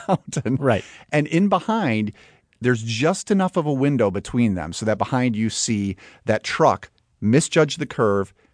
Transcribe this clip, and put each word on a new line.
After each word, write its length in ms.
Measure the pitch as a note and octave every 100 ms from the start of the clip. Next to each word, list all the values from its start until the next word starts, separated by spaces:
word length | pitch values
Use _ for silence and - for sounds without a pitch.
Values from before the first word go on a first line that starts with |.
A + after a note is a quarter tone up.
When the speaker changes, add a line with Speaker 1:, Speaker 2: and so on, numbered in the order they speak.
| -
Speaker 1:
mountain. 480 | F#3 - - A2+ C3
Speaker 2:
Right. 280 | C#3 G#2 - - -
Speaker 1:
And 140 | D3+ D3
in 220 | E3 G3+
behind, 640 | F#3 - A3 D3 A2 G#2 - - _ _ -
there's 200 | A#2+ A#2+
just 480 | A2+ A2 D3+ F#3+ -
enough 260 | G3 F#3 F#3
of 80 | D3+
a 60 |
window 380 | C3+ C#3+ C#3 G#2
between 440 | F#2+ - B2 A#2+
them 180 | F2+ D#2+
so 140 | F2 G#2+
that 100 | G#2
behind 380 | A2 B2+ B2+ G#2+
you 140 | A2
see 460 | - - G#2+ G2 F#2 - -
that 180 | - G#2+
truck 480 | - - D3+ F#2+ - _ _ _
misjudge 560 | G2+ C3 - E3 D3+ -
the 100 | D3
curve, 460 | - A2 G2+ G2 _ _